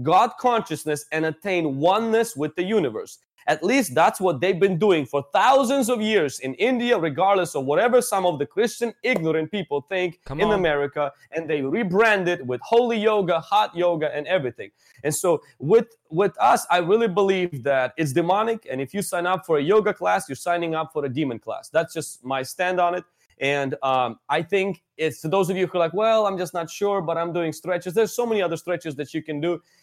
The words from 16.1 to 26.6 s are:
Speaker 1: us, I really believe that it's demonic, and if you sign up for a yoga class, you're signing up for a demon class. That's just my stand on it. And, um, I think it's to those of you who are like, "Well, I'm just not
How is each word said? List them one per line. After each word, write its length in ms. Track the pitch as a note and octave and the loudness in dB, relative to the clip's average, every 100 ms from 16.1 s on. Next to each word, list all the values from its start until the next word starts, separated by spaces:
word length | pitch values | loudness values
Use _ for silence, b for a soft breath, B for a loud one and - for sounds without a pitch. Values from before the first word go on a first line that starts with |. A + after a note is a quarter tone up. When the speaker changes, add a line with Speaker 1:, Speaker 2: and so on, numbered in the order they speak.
| D#3+ G3+ - | 0 0 2
Speaker 1:
us, 240 | A#2+ B3 - | 2 2 2
I 80 | F3+ | 0
really 280 | E3+ A3 A3+ | 4 2 2
believe 540 | F3 G3 G3 F3+ C#3+ | 2 2 2 -2 -4
that 320 | B2+ C3+ B2+ - | 0 0 0 -2
it's 160 | D#3 | 0
demonic, 520 | C3 E3+ G3 A3+ A3+ - | 0 2 2 0 -4 -6
and 140 | C3 | -8
if 140 | C#3 G3+ | -6 -6
you 80 | |
sign 240 | - F3 F3 | -4 -2 -2
up 180 | F#3 - | -2 0
for 140 | D#3 | 0
a 20 | |
yoga 320 | C#3+ G#3+ G#3 | 4 2 2
class, 340 | - F3+ F#3+ - | -2 0 0 -2
you're 80 | C3+ | -8
signing 380 | F3 F3 E3+ | -4 -2 -2
up 180 | D#3+ D#3 | -4 -4
for 140 | D#3 C#3+ | -4 -4
a 40 | |
demon 280 | B2+ C#3+ A2+ | -2 -4 -4
class. 320 | A2 G#2 - | -8 -10 -2
That's 240 | D#3+ D#3+ | -2 -2
just 320 | D#3+ C#3+ - B2+ | -8 -10 -14 -6
my 160 | C3+ | -6
stand 400 | C3 - F3+ F#3 | -6 -4 -2 0
on 140 | F3 F3+ | 0 -2
it. 80 | - _ _ _ | -8 _ _ _
And, 360 | C3+ C#3+ C#3 C#3 | -2 0 -2 -2
um, 340 | C3+ C3 A#2+ A2+ - | 0 0 0 -4 -4
I 120 | D#3 | -4
think 400 | E3 G3 G3 F#3 _ - | 0 -2 -2 -6 _ -6
it's 240 | D#3 C3 | -6 -4
to 60 | D#3+ | 0
those 220 | F#3+ F3 | 0 2
of 80 | F#3+ | 0
you 100 | F3+ | -2
who 100 | F#3 | 0
are 40 | |
like, 120 | E3 | 0
"Well, 320 | F3 A3 A3 G#3 | 2 2 2 2
I'm 120 | F#3+ | -2
just 160 | F3 | -6
not 160 | F3 | -6